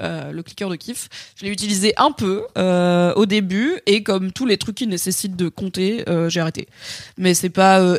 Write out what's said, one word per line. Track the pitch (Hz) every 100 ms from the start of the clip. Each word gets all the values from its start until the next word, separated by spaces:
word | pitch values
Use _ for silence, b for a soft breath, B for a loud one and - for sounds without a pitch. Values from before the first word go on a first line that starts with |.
euh, | 170 165 147
le | 156
cliqueur | 165 - 196
de | 170
kiff. | - 240 - B B -
Je | 196
l'ai |
utilisé | 202 208 196 208 -
un | 220
peu, | - 208 196 453 -
euh, | 185 180 175 175 175 -
au | 208
début, | 214 190 190 262 370 -
et | 202
comme | 208 196 185
tous | - 254
les | 196
trucs | - 202
qui | 233
nécessitent | 180 - 180 202 180
de | 175
compter, | - 190 180 185 233 -
euh, | 170 165
j'ai | 170
arrêté. | 160 - - B B B B -
Mais | 185
c'est | 175 180
pas, | 180 190 190
euh, | 180